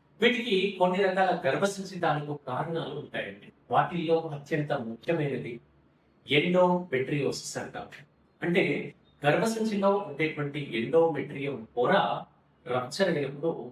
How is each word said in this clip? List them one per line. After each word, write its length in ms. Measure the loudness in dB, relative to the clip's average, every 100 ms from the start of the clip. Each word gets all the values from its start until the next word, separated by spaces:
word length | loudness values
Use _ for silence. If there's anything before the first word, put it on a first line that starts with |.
| _ _
వీటికి 540 | 2 2 2 2 0 2
కొన్ని 240 | 2 4
రకాల 360 | 2 4 2 2 0
గర్భసంచి 520 | 0 0 -2 -8 -4
తాలూకు 400 | -2 -2 -4 -10 -6
కారణాలు 520 | -6 -4 -4 -6 -10
ఉంటాయండి. 540 | -8 -8 -8 -12 -20 _ _
వాటిల్లో 480 | 2 2 -2 2 0
అత్యంత 540 | 0 -10 -4 -2 -2
ముఖ్యమైనది 840 | -4 -4 -8 -2 0 0 -4 -6 -12 _ _ _ _ _ _ 0
ఎండోమెట్రియోసిస్ 1300 | 2 4 6 6 4 0 -2 0 0 0 -4 -8 -8
అంటాం. 260 | -8 -12 -14 -16 -20 _ _ _
అంటే, 520 | 0 2 2 -2 -6 -14 _ _ 2
గర్భసంచిలో 720 | 4 2 0 -2 2 2 2
ఉండేటువంటి 880 | -2 -2 -2 -2 -6 -6 -6 -4
ఎండోమెట్రియం 840 | 2 4 4 2 -6 -6 -6 -8 -8 -2
పొర 140 | 2 4 2 -4 -8 _ _ _ -6
రప్చర్ 500 | -4 -4 0 0 2
అయినప్పుడు 540 | -2 -4 -4 -4 -10